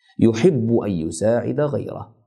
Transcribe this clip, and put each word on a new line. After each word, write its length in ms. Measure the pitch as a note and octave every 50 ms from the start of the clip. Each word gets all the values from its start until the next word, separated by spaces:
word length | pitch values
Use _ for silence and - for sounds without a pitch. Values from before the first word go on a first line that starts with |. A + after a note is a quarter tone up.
| _ _ _ -
يحب 540 | - A2+ A2 A2 C3 F#3+ D#3+ B2 A2 A2+ A#2
أن 180 | A2 D#2 G#2
يساعد 680 | F#2+ E2 D#2+ E2+ E2 - G2 A2 A#2 A#2 G#2 A#2 B2 C#3
غيره، 560 | D3 D3 C3+ G#2+ - - - - G#2+ - _ _ _